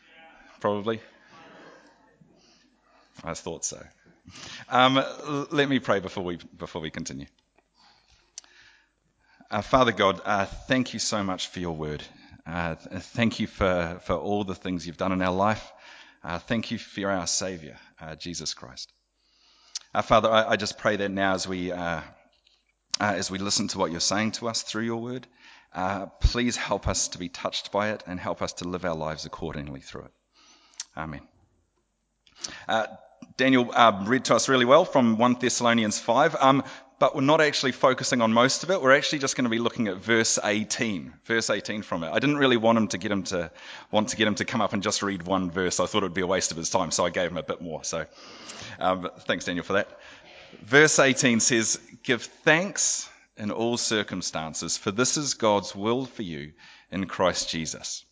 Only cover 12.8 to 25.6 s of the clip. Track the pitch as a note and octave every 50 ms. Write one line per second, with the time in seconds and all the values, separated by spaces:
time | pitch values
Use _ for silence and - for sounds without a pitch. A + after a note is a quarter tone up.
12.8 | - - - F#2 - - - A#2+ A#2 G#2+ - - G#2+ - - - G#2 F#2 F2+ F2
13.8 | E2+ E2 F2 F2+ - - F#2 D2+ D2 G2+ G#2 G#2 G#2 F#2+ F#2 - - F#2 F#2 E2
14.8 | D#2 E2+ D#2+ - F#2 F#2+ F#2 F#2 F#2 F#2 F2+ F#2+ G2+ G#2+ G#2+ - - - - -
15.8 | - - - - - - _ _ - D2+ E2+ E2+ - - A#2+ A2+ - - A#2+ G2+
16.8 | - - - G#2 G2 G2 G2 F2+ E2+ - - - G2 F#2+ F#2+ E2 D2+ C2+ A1+ -
17.8 | - - _ - D#2+ D#2+ D#2 D2+ - F2+ D#2+ D#2+ D2+ C#2+ - - - B1 C2+ -
18.8 | - - _ _ _ _ _ _ _ _ _ _ _ _ _ _ _ _ - -
19.8 | - _ - G2+ - - B2 A2 G#2 A2 A2+ A2 A2 G#2 A2 F#2+ G#2 - - -
20.8 | - A2 G#2 G2 G2+ G2 F#2+ G2 G2 F#2+ F#2+ F2+ - F#2+ F#2 F2+ F2+ F2+ F2+ F2+
21.8 | F2 E2+ E2 D#2 D2+ - - _ _ _ _ _ _ _ _ _ _ _ _ _
22.8 | _ _ - - G2+ G#2 F#2+ F#2 F#2+ - F#2+ F#2+ G2+ G2+ - - G2+ - - F#2+
23.8 | F#2 D#2+ E2+ E2 - - F#2+ G#2 A2 A2 - - A#2 A#2 A2+ - - - - G#2+
24.8 | A2+ A#2 A#2 A#2 A#2 B2 B2+ B2+ B2 - _ _ - - - -